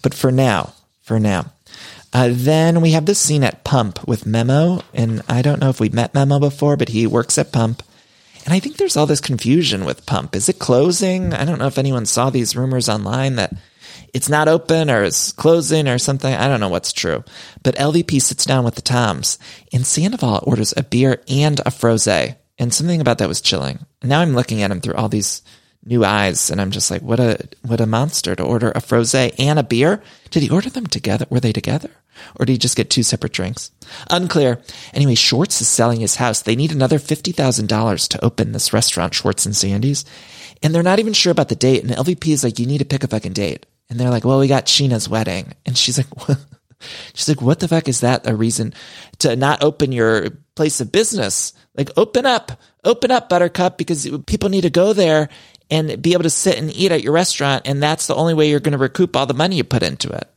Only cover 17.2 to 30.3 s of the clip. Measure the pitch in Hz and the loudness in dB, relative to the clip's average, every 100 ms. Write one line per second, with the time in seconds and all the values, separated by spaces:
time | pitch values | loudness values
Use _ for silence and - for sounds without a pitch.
17.2 | - - - - - - 143 160 170 139 | -6 -20 -20 -4 -4 0 0 2 2 0
18.2 | - 131 - 135 120 - - 123 117 78 | 0 -2 0 0 0 -2 -2 0 0 -2
19.2 | - - - - _ 123 127 - 180 247 | -4 -6 -12 -20 _ -4 -2 0 0 0
20.2 | 127 104 - - 110 - - 120 131 123 | 0 0 0 0 0 -4 -2 2 2 0
21.2 | - 135 151 143 - - 117 113 107 87 | -2 0 2 0 -2 0 2 2 2 0
22.2 | 60 - _ _ 120 - 165 170 123 117 | -2 -6 _ _ -2 0 0 0 0 0
23.2 | 92 - - 92 69 65 - _ 127 143 | -2 -2 -2 -2 -4 -8 -14 _ -2 2
24.2 | 170 123 - 110 101 92 - - 110 107 | 2 0 -2 -2 -2 -2 -4 -4 -2 -2
25.2 | 101 - _ - _ _ - 120 101 104 | -4 -8 _ -20 _ _ -2 2 4 4
26.2 | 98 78 - 90 95 95 - 90 120 117 | 2 0 -2 -2 -2 -2 -4 -4 -2 0
27.2 | 120 - - - 120 117 110 113 147 - | 2 0 -6 -12 -4 0 0 0 0 -2
28.2 | - 90 80 120 120 - - 120 117 135 | -6 -4 -2 0 0 -2 0 0 2 2
29.2 | 127 - 135 151 123 117 147 208 - - | 0 0 0 2 0 2 2 0 -6 -20
30.2 | - | -4